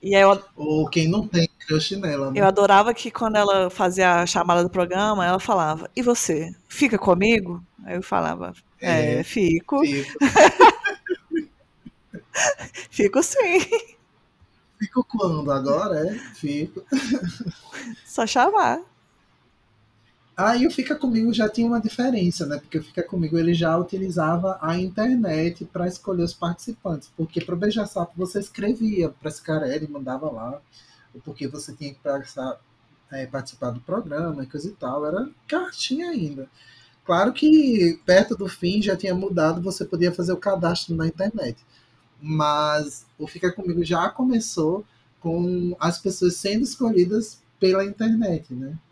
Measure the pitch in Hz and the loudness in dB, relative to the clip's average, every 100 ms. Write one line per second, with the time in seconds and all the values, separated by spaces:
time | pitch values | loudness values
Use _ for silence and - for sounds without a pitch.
0 | 180 196 196 196 - - 151 151 151 - | 4 6 8 6 2 -10 -2 0 2 2
1 | 160 196 214 170 165 _ - 156 156 196 | 2 2 2 2 0 _ -2 -2 0 -4
2 | 185 143 139 135 196 190 202 196 214 233 | -4 -2 -2 2 4 6 6 8 6 2
3 | 240 - 226 214 202 196 185 185 185 180 | -4 -4 0 2 4 4 2 2 0 4
4 | 185 175 175 190 175 175 175 185 175 180 | 4 4 2 0 2 2 2 0 0 0
5 | 214 208 175 185 190 202 156 160 - - | 0 2 2 0 0 0 0 -2 -6 -2
6 | 240 240 - 156 160 180 _ - 285 220 | 0 0 0 -2 -4 -12 _ 0 2 2
7 | - 175 208 226 185 175 175 _ 190 180 | 2 2 4 2 0 -10 -14 _ -8 -8
8 | 190 180 165 170 180 180 _ _ 180 165 | -4 -2 -2 -4 -8 -14 _ _ -2 0
9 | 151 147 160 - 180 165 - 277 147 139 | 0 -2 -4 0 2 0 0 0 0 0
10 | 139 - 277 - - - 466 - 403 403 | -6 0 2 8 6 10 8 8 -6 -6
11 | - 370 _ 320 302 _ _ _ - _ | -8 -10 _ -8 -8 _ _ _ -20 _
12 | _ - _ - - 571 - - - - | _ -20 _ -2 -2 -2 -8 -16 -18 0
13 | 403 262 - 554 415 359 - 453 - _ | 2 4 2 2 2 2 2 -2 -4 _
14 | _ _ _ _ _ _ _ _ 208 254 | _ _ _ _ _ _ _ _ -4 -2
15 | 247 226 196 156 143 139 135 147 202 165 | -2 -2 -2 -2 -2 -2 0 0 0 -2
16 | 165 220 - - 151 143 156 - - 269 | -4 -6 -12 -10 -6 -6 -6 -10 -4 -4
17 | 240 254 180 - 208 - - - 240 226 | -2 -2 -4 -8 -10 -12 -18 -18 -16 -16
18 | - - 226 262 269 415 330 294 359 _ | -12 -4 -2 2 4 4 2 0 -6 _
19 | _ _ _ _ _ _ _ _ _ _ | _ _ _ _ _ _ _ _ _ _
20 | _ _ _ - 196 240 269 - 262 302 | _ _ _ -2 0 2 2 0 -4 -2
21 | 262 226 226 233 214 226 233 233 220 - | 0 2 2 2 0 0 0 0 -2 -2
22 | 247 240 175 165 143 143 - 160 156 - | -2 2 0 0 -4 -6 -6 -8 -6 -8
23 | 170 180 160 165 165 170 165 165 175 190 | -6 -2 -2 0 2 2 2 0 -2 -4
24 | 190 170 156 170 190 190 156 170 185 180 | -4 -2 0 0 -2 -4 -4 -4 -4 -2
25 | 226 254 208 156 165 170 165 185 175 180 | 0 2 0 0 -2 -4 -12 -6 -6 -6
26 | - 185 170 - 170 170 - 226 196 156 | -6 -2 -2 -4 -6 -6 -8 -10 -8 -8
27 | - - 160 - 165 170 208 208 196 - | -10 -8 -6 -6 -6 -4 -2 -2 -4 -4
28 | 170 170 185 202 202 - 202 233 226 202 | -6 -6 -6 -6 -8 -6 -4 0 0 0
29 | 160 - 151 156 - 156 127 147 151 143 | -2 -4 -10 -10 -4 -2 -2 -4 -6 -10
30 | 131 131 151 117 113 143 _ _ _ _ | -8 -6 -6 -8 -10 -12 _ _ _ _
31 | _ 123 - 120 135 151 - 123 143 135 | _ -20 -18 -10 -10 -10 -16 -14 -16 -10
32 | 147 139 135 - 131 - _ _ _ _ | -6 -6 -6 -10 -8 -10 _ _ _ _
33 | _ 135 127 139 131 - 127 120 - 190 | _ -12 -10 -10 -10 -8 -8 -8 -6 -6
34 | 180 147 165 143 127 147 165 - 131 139 | -6 -6 -6 -6 -8 -8 -10 -8 -8 -4
35 | 147 180 277 - _ 320 359 - - 269 | -4 -4 -6 -10 _ -6 -6 -8 -6 -6
36 | 349 311 160 139 131 _ - - _ _ | -4 -4 -6 -8 -16 _ -20 -20 _ _
37 | - 180 202 - 302 311 285 226 175 165 | -2 0 0 2 6 6 6 4 4 2
38 | - 185 220 233 190 - 175 202 208 185 | 6 6 6 -2 -6 -4 -2 0 0 -2
39 | 190 180 196 180 156 170 180 180 208 170 | -2 -2 -2 0 2 0 -4 -6 -6 0
40 | 175 175 175 180 202 190 170 175 - 165 | 0 0 -2 -2 0 0 0 -2 -4 -2
41 | 160 - 196 220 135 117 _ _ _ _ | -2 -2 -4 -4 -8 -8 _ _ _ _
42 | _ _ 151 156 151 147 151 151 147 - | _ _ -4 0 2 2 2 0 -2 -10
43 | - _ 151 175 180 - 185 170 160 170 | -20 _ -14 -4 -4 -2 -4 -2 0 0
44 | 185 - 254 233 220 - 156 185 208 _ | -2 -2 0 0 -2 -2 0 -2 -6 _
45 | _ _ 165 165 175 180 175 175 160 170 | _ _ -6 -2 -2 -2 -4 -2 -2 -2
46 | 196 190 180 175 196 214 269 - 233 202 | -6 0 0 0 -4 -2 -2 -2 0 2
47 | 175 214 220 - _ _ 190 190 196 202 | 2 0 -4 -12 _ _ 2 2 0 -2
48 | 226 226 214 165 - 123 135 160 _ | 0 0 0 -2 -6 -12 -10 -12 _